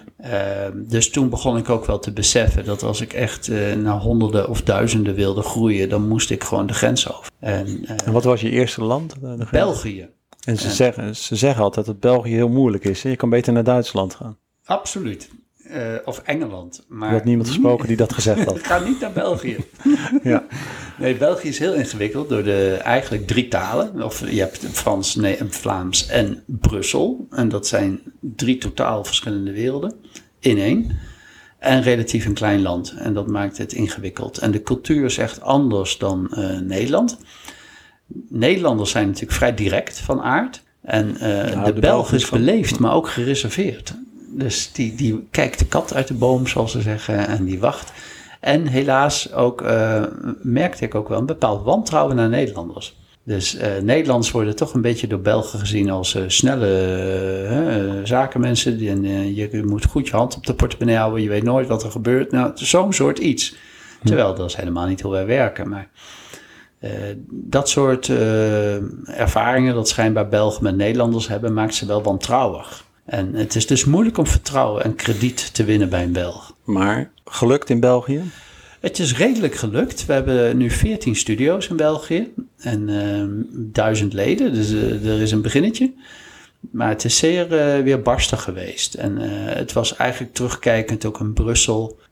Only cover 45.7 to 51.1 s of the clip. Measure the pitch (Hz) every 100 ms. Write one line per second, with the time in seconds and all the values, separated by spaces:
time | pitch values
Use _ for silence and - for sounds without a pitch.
45.7 | 151 - 135 135 120 123 127 127 - 113
46.7 | 113 107 110 - 104 101 107 92 95 -
47.7 | - - - - - - - 139 151 156
48.7 | 131 139 135 147 - - - 123 120 -
49.7 | 113 110 110 107 - - 113 127 123 180
50.7 | - 120 107 107